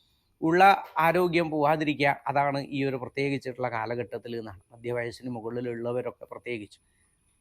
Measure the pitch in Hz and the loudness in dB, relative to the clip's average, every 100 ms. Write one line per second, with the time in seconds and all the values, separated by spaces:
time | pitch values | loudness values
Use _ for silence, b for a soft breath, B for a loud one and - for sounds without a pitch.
0 | _ _ _ - 160 175 196 196 - - | _ _ _ -4 2 8 8 8 2 2
1 | 160 170 180 165 165 156 147 160 151 131 | 2 4 2 2 0 2 2 2 0 0
2 | 143 135 - 135 143 139 135 139 135 131 | 2 0 -2 0 0 0 -4 -2 -2 -2
3 | 120 - 139 135 131 123 127 113 110 120 | -6 -4 -2 -2 -6 -6 -4 -4 -4 -4
4 | 117 117 117 117 107 98 _ 117 120 120 | -6 -8 -8 -10 -10 -14 _ -12 -6 -4
5 | 120 110 127 120 110 120 123 117 120 123 | -4 -8 -8 -8 -6 -6 -6 -4 -4 -4
6 | 120 - - 113 123 117 101 - _ _ | -4 -8 -14 -14 -8 -8 -10 -18 _ _
7 | _ _ _ _ | _ _ _ _